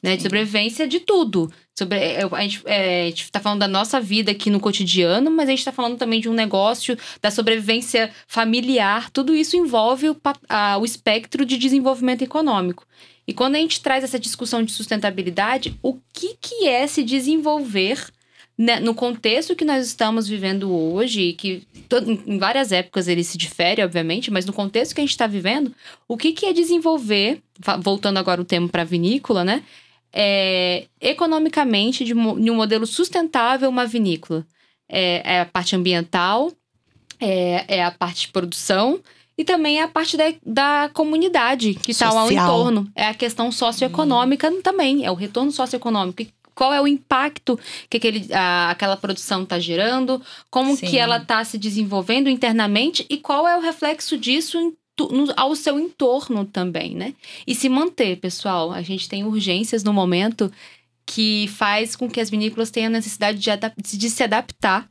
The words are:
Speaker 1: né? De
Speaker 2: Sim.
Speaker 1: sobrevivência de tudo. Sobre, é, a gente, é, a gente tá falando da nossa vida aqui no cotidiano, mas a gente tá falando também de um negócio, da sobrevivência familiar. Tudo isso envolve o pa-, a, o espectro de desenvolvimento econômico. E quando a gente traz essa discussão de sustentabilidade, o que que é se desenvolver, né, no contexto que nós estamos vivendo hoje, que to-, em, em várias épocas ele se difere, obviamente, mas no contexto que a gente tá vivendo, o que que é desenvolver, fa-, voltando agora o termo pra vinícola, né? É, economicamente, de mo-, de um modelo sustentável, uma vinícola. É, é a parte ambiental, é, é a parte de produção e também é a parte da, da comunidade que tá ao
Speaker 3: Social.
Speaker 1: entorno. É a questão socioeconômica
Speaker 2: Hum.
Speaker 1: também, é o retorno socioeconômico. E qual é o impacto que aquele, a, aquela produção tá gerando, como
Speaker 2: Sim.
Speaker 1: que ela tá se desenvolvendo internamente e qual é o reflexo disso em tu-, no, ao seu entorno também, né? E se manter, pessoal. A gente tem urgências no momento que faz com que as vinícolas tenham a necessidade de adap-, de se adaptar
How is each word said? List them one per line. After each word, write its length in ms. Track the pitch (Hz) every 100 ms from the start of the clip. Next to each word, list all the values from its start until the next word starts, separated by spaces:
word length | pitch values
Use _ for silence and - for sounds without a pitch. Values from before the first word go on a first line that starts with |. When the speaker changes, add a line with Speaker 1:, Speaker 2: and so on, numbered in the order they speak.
Speaker 1:
né? 140 | - 190
De 60 |
Speaker 2:
Sim. 60 | 233
Speaker 1:
sobrevivência 580 | 202 214 214 214 226 311
de 140 | 320
tudo. 500 | 349 392 269 190 165 - _
Sobre, 240 | - 190 202
é, 300 | 160 135 190
a 120 | 165
gente, 180 | 202 202 -
é, 380 | 208 190 180
a 20 | 170
gente 260 | 165 -
tá 80 | 202
falando 200 | 202 208
da 80 | 202
nossa 300 | 190 214 277
vida 340 | 214 214 214
aqui 180 | 202 214
no 100 | 202
cotidiano, 720 | 208 202 185 185 170 196 294
mas 180 | 320 285
a 40 |
gente 120 | 262
tá 80 | 269
falando 240 | 262 240 240
também 240 | 240 226
de 80 | 226
um 60 |
negócio, 640 | 226 220 190 202 233 - 233 - -
da 80 | 208
sobrevivência 800 | 208 220 226 208 226 233 240 220 - -
familiar. 840 | - 226 226 247 254 196 214 233
Tudo 260 | - 269
isso 220 | 311 311 349
envolve 540 | 330 240 220 262 302
o 40 |
pa-, 220 | 311 285 277 _
a, 300 | 214 202 202
o 80 |
espectro 600 | 226 226 - 214 226 254 269
de 100 | 262
desenvolvimento 640 | 262 269 254 262 254 247
econômico. 680 | 254 302 311 208 180 175 _ _ - _ -
E 60 |
quando 220 | 208 254
a 40 | 294
gente 220 | 320 -
traz 240 | 302 269
essa 140 | 262 254
discussão 440 | - - 240 233
de 100 | 226
sustentabilidade, 1040 | - 220 220 202 190 180 175 208 262 - -
o 160 | 254 262 _
que 240 | - 370 480
que 300 | - 480 359
é 180 | 247 285
se 160 | 302
desenvolver, 1040 | 233 269 254 320 302 302 269 196 190 277 - _ _ _ - -
né, 200 | 226 233
no 140 | 226
contexto 600 | 226 247 233 220 233 330 359
que 80 |
nós 220 | 302 277 254
estamos 420 | - 220 226 208
vivendo 420 | 208 190 196 196
hoje, 640 | 180 160 180 247 220 175
que 340 | 170 196 185 - - -
to-, 160 | 240
em, 160 | 214 220 -
em 120 | 196
várias 340 | 190 254 262
épocas 360 | 185 180 - 180
ele 160 | 170
se 140 | 170 170
difere, 440 | - - 170 220
obviamente, 480 | 190 170 165 185 247
mas 140 | 196
no 80 | 185
contexto 420 | 202 196 220 302
que 60 | -
a 40 |
gente 120 | 285 -
tá 100 | 226
vivendo, 480 | 202 180 262 269 - - - _
o 80 | 233
que 140 | 320
que 120 | 320
é 80 | 403
desenvolver, 880 | 339 330 349 330 320 220 208 202 311 _ _
fa-, 200 | 185 185
voltando 400 | 190 196 202 196
agora 200 | 185 175
o 60 |
termo 240 | 175 180 175
pra 160 | 175
vinícola, 580 | 165 175 175 262 - 208
né? 180 | 175 233 - - _ _ _ -
É, 680 | 202 196 190 185 180 180 - _
economicamente, 1040 | - 302 339 320 311 311 277 208 214 262
de 100 | 233
mo-, 260 | 233 226 -
de 80 | 226
um 60 |
modelo 320 | 233 220 220 226
sustentável, 840 | - 349 370 330 269 233 262 269
uma 160 | 254
vinícola. 640 | 247 233 202 160 - 160 160 _ _ _ _
É, 340 | 190 180 175
é 160 | - 180
a 40 |
parte 300 | 175 185 175
ambiental, 800 | 190 180 175 170 185 175 220 311 - _ _ _ _ _ -
é, 440 | 220 190 180 175 -
é 180 | 190
a 60 | 175
parte 380 | 175 175 170 -
de 0 |
produção 720 | 190 175 - - 190 233 359 - _ _ -
e 60 |
também 380 | 320 359 302 294
é 20 |
a 60 | 320
parte 280 | 320 320 320
da, 160 | 311 320 -
da 440 | 220 277 294 294
comunidade 800 | - 311 311 370 330 240 269 220
que 180 | 180 -
tá 140 | 226 233
ao 220 | 220 226
Speaker 3:
Social. 160 | 196
Speaker 1:
entorno. 440 | 180 175 240 220 202
É 140 | - 214
a 60 |
questão 360 | 214 240 233 233
socioeconômica 960 | 226 233 233 262 269 311 240 254 277 311
Speaker 2:
Hum. 140 | 370
Speaker 1:
também, 420 | 370 381 285 285
é 60 | 240
o 60 | 180
retorno 340 | 202 220 277
socioeconômico. 720 | 294 254 254 233 214 185 180
E 60 | 226 _ _
qual 180 | - 262
é 80 | 285
o 60 | 285
impacto 720 | 285 _ 262 285 294 - 233 - - -
que 60 | 240
aquele, 360 | 226 214 -
a, 380 | 190 185 175 175
aquela 260 | 175 196 196
produção 480 | 196 190 - 196
tá 140 | 185 175
gerando, 640 | 170 170 214 254 262 262 262 - -
como 280 | 254 269 277
Speaker 2:
Sim. 100 | -
Speaker 1:
que 100 | 262
ela 220 | 233 233
tá 240 | 165 226
se 160 | 226 220
desenvolvendo 720 | 208 202 208 196 185 240 277
internamente 760 | 254 240 226 214 202 277 359 -
e 60 | 294
qual 320 | - 285 339
é 80 | 349
o 40 |
reflexo 560 | 330 320 302 311 - 285
disso 440 | 233 269 320 339
em 120 | 339 320 _
tu-, 140 | - 220
no, 140 | 262 285 -
ao 200 | 269 294
seu 200 | 302 285
entorno 640 | 339 - 262 254 277 220
também, 500 | 202 202 180 165 -
né? 200 | - 202 277 - -
E 80 | -
se 160 | 240 269
manter, 480 | 262 330 - 214 180
pessoal. 520 | 185 - 202 180 165
A 100 | 175
gente 280 | 175 190 -
tem 160 | 196
urgências 580 | 208 214 190 180 226 226
no 100 | 208
momento 600 | 208 180 175 208 226 196 - - - _ _
que 460 | - - 220 214 208
faz 440 | 208 208 208 226 -
com 120 | 247
que 120 | 240
as 100 | 220
vinícolas 400 | 214 214 220 226
tenham 160 | 226 220
a 40 |
necessidade 500 | 226 220 - 208 214
de 100 | 208
adap-, 240 | 202 220 220
de 320 | - 202 233
se 140 | 226
adaptar 640 | 240 220 247 - 208 190 -